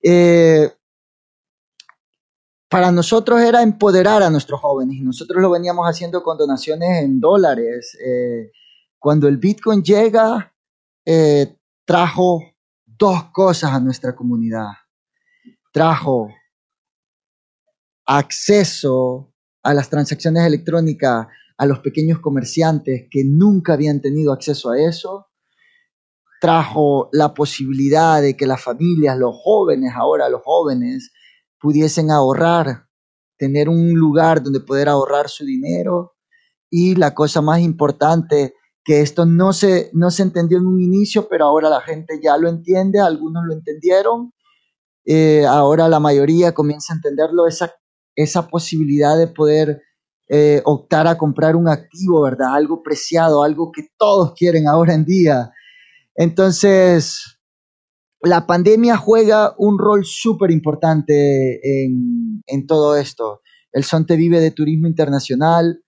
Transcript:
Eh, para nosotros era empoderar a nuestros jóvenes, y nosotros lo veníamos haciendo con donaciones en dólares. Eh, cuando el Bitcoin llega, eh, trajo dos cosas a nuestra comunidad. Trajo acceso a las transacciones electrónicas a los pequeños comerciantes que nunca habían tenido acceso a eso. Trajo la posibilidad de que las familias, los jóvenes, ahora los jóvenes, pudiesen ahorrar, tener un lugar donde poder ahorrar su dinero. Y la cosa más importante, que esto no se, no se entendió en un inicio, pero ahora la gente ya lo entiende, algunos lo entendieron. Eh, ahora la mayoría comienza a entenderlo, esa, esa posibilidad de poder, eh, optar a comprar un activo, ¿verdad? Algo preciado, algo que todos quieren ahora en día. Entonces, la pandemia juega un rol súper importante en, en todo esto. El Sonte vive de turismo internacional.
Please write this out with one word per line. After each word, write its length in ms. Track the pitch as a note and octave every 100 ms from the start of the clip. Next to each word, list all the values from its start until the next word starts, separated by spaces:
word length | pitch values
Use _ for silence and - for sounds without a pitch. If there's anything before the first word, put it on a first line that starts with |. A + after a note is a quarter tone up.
Eh, 680 | E3+ F3 F3 E3+ E3 D#3 D3+ _ _ _ _ _ _ _ _ _ _ _ - _ _ _ _ _ _ _ _
para 220 | F#3+ F3+
nosotros 500 | F3 E3 A3+ A3+ A#3+
era 200 | A#3 A#3+
empoderar 600 | A#3 G#3 G3+ F#3 F#3+ G#3+
a 60 | F#3
nuestros 300 | D#3 - C#3+
jóvenes, 360 | D3 C3+ C3 C3+
y 40 |
nosotros 380 | C3 B2 D#3+ F3
lo 120 | F#3+
veníamos 340 | F3 F3 F3 E3+
haciendo 380 | E3 F3 F3+
con 140 | F3 D#3
donaciones 680 | C#3+ C3+ - D#3 E3+ F3
en 160 | C#3+ C3
dólares. 760 | D#3 G3+ E3+ B2 A#2 A#2+ A#2+ -
Eh, 480 | B2+ B2 B2 A#2 A2 _ _ _ _ _
cuando 300 | D3 D3+ C#3+
el 100 | C#3
Bitcoin 460 | F#3 G#3 - G#3
llega, 720 | D#3+ G3+ A3 A3 A3 A#3 - _ _ _ _ _ -
eh, 520 | D#3+ D#3 D3 C3+ _ _ _ -
trajo 560 | F3+ F3 - F3+ E3+ - _ _ _ _
dos 400 | _ G#3 F3+ E3
cosas 400 | - F#3+ E3+ D3+
a 80 | C3+
nuestra 340 | B2+ B2 B2+
comunidad. 580 | B2 B2 A#2+ A2+ A2+ G#2+ G#2 _ _ _ _ _ _ - _ _
Trajo 580 | - D#3+ D#3 D#3 B2 G#2+ G#2 _ _ _ _ _ _ _ _ _ _ _ _ _ _ _ _ -
acceso 1300 | C#3+ C#3+ - - G#3 E3+ - C#3+ C3 B2+ B2+ C#3 _ _ _
a 100 | -
las 160 | C#3+ C3+
transacciones 560 | D3 C#3+ D#3 E3+ D#3+ E3+
electrónicas 840 | D3 E3 E3 D#3+ D3 C3+ A#2 A2 _ _ _
a 80 | C#3+
los 140 | C3+
pequeños 400 | C#3+ D#3 D#3 E3
comerciantes 880 | D#3 C#3 C#3 - D#3+ D3+ - B2+ -
que 140 | C#3+
nunca 500 | C3+ D3 G#3 F#3+ E3+
habían 280 | D3 D3+ C#3+
tenido 320 | C#3 D3+ D3
acceso 380 | C3+ - C#3+ B2+
a 80 | B2
eso. 480 | D#3+ E3 F#3 G3 _ _ _ _ _ _ _ _ _ _ _ _
Trajo 680 | E3+ E3 C#3+ D3+ D3 C#3 B2+
la 200 | D3 D3
posibilidad 880 | - D3 - C3+ C3+ C#3 D3+ D#3+ D#3
de 140 | C#3+ C3
que 120 | C3+
las 140 | C3
familias, 560 | - A#2+ E3+ E3+ D3 C3
los 180 | B2 A2+
jóvenes, 520 | F3 G#3+ F#3 C#3 B2+ A#2+
ahora 320 | C3 D#3 C3
los 140 | B2
jóvenes, 680 | B2+ E3+ D#3 B2+ B2 C3 B2+ _ _ _ _ _
pudiesen 520 | D3 D3 D#3 E3+ D#3
ahorrar, 760 | D3+ C3 C3+ E3 E3+ C#3+ B2 _ _ _ _ _ _
tener 320 | C3+ C#3+ D3
un 240 | E3+ E3+
lugar 500 | E3 D#3 D3 D#3+ D#3
donde 160 | C#3 C3+
poder 300 | - C3+ D3
ahorrar 400 | C#3+ C3+ C#3+ D3
su 160 | - C#3+
dinero. 680 | B3+ G#3 F3 - F3 F3 _ _ _ _ _ _
Y 260 | E3+ F#3 F#3
la 180 | D3+
cosa 280 | - D3+ E3
más 180 | D3+ E3
importante, 960 | E3+ E3 D3 - D3 E3 E3 D3 C3+ _ _ _ -
que 160 | D3
esto 240 | D3 E3+ E3
no 260 | E3+ F#3
se, 400 | G3 G3+ F3+ -
no 160 | E3 F3
se 140 | E3+
entendió 340 | F#3 E3+ E3+ F3+
en 80 | F#3
un 160 | F#3
inicio, 460 | F3+ F#3+ G#3 G#3+ G#3+
pero 160 | F3 D3
ahora 240 | D#3 D#3
la 120 | C#3
gente 380 | D#3+ D#3+ E3 D3+
ya 140 | D#3 C#3+
lo 120 | E3+
entiende, 500 | E3 E3+ F#3 F#3+ G3+
algunos 440 | F#3 D#3 D#3+ E3 E3+
lo 80 |
entendieron. 800 | D#3+ D#3 D#3 E3+ F#3+ G3+ A#3 A#3+ _ _ _ _ _ _ _ -
Eh, 400 | D#3 D#3 D3+ C#3+
ahora 440 | C#3+ C#3+ D#3+ E3
la 100 | D#3
mayoría 540 | D3+ C#3 C#3+ E3 F3
comienza 400 | E3+ D3 D3 -
a 20 | D#3+
entenderlo, 500 | D3+ C#3+ D#3 E3+ E3
esa, 280 | E3 E3+ _ _ _ _ -
esa 320 | D3+ F3+ E3
posibilidad 720 | E3+ E3 D#3+ D3+ C#3+ D3 D#3+
de 100 | E3
poder, 540 | E3 D3+ D3+ D3+ D3 _ _ _ _ _
eh, 320 | D3 D3+ D3
optar 440 | C#3 C#3+ - D#3+ D#3+
a 100 | E3
comprar 400 | D3+ C#3+ D#3 E3
un 100 | E3+
activo, 540 | D#3 - E3+ F#3 E3
¿verdad? 340 | C#3 B2+ C3 C#3
Algo 260 | D3+ E3
preciado, 600 | D#3 D3 - E3 E3 D3
algo 280 | D3 D3+ E3
que 140 | E3 D3+ _
todos 360 | G#3 G3 E3+
quieren 340 | - F3 E3 D3
ahora 260 | D#3 E3+
en 100 | D#3+
día. 480 | D3+ F#3+ E3 C3 A#2+ _ _ _ _ _ _ -
Entonces, 1200 | E3+ E3 F#3+ E3+ G3+ F#3+ F#3 F3 - - - _ _ _ _ _ _ _ _ _
la 240 | F3 E3+ E3
pandemia 520 | F3 F3+ A3 A#3+ A3
juega 580 | - A3+ G#3+ G#3+ G#3 -
un 200 | G#3 G3+
rol 260 | G#3 G#3
súper 480 | F#3+ - A3+ G#3 F#3+
importante 1300 | D#3+ D3+ D3+ E3 D#3 D3 D3 C#3+ C3+ C3 - C3+ C3+ C3
en, 580 | B2+ B2 A#2 - G#2+ -
en 200 | C3+ C#3
todo 300 | D#3 D3 D3
esto. 440 | C#3+ - A2 G#2 _ _ _
El 120 | C3+
Sonte 320 | C#3+ E3 D#3+ E3
vive 240 | E3+ E3+
de 120 | D#3+
turismo 360 | - D3+ D#3 E3
internacional. 960 | D#3+ D3+ C#3 - B2+ D#3 E3+ E3+ E3+